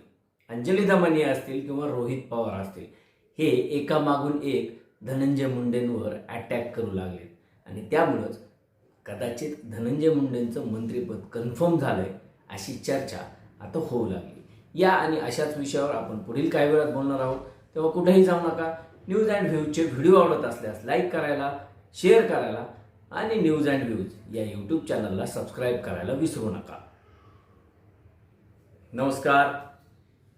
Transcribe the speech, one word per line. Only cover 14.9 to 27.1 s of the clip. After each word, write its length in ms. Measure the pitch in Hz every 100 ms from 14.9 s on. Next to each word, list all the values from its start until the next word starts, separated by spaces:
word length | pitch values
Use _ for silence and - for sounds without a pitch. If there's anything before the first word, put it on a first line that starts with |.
आणि 300 | 185 156 156
अशाच 360 | 156 - 147 147
विषयावर 360 | 139 147 143
आपण 240 | 127 - 110
पुढील 300 | 95 123 160
काही 200 | 151 147
वेळात 220 | 151 147
बोलणार 280 | 135 139 135
आहोत, 200 | 131 135 - - -
तेव्हा 160 | 160 160
कुठेही 340 | 175 175 190
जाऊ 160 | 185 170
नका. 340 | 170 156 165 165 - - -
न्यूज 200 | 208 220
अँड 200 | 202 170
व्ह्यूजचे 360 | 156 151 156
व्हिडिओ 360 | 160 127 160 185
आवडत 240 | 165 -
असल्यास 360 | 120 - 110 104
लाईक 280 | 113 180 180
करायला, 460 | 165 147 139 117 - - - _
शेअर 320 | - 185 226 214
करायला 380 | 151 117 110 127 - - _ _
आणि 240 | 170 220
न्यूज 340 | 220 160 151 139
अँड 140 | 135
व्ह्यूज 540 | 120 107 - - - 110
या 60 |
YouTube 440 | 104 101 98 160 -
चॅनलला 400 | 117 107 95 120
सबस्क्राईब 500 | 120 - - 123 120
करायला 360 | 110 87 95
विसरू 380 | 139 160 - 107
नका. 280 | 92 - - - _ _